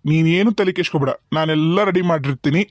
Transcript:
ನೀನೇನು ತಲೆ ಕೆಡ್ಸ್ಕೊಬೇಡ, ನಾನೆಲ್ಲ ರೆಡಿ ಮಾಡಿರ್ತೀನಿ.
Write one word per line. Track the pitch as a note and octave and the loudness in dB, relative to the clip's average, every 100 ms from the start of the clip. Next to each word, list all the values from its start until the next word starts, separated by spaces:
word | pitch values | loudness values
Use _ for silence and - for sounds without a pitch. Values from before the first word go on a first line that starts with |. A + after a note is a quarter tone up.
| D3 | 0
ನೀನೇನು | D#3 D#3+ E3+ G#3 | 2 2 2 2
ತಲೆ | G#3+ F#3+ | 2 0
ಕೆಡ್ಸ್ಕೊಬೇಡ, | F#3 F3 F#3 C3+ - _ | -2 -2 -2 -2 -4 _
ನಾನೆಲ್ಲ | D#3+ D#3 D#3 D#3+ F3+ | -4 0 0 0 0
ರೆಡಿ | G3+ F3+ | 0 0
ಮಾಡಿರ್ತೀನಿ. | F3+ D#3+ C#3 C3 - E3+ G3+ | 0 -2 -2 -4 -2 -2 -2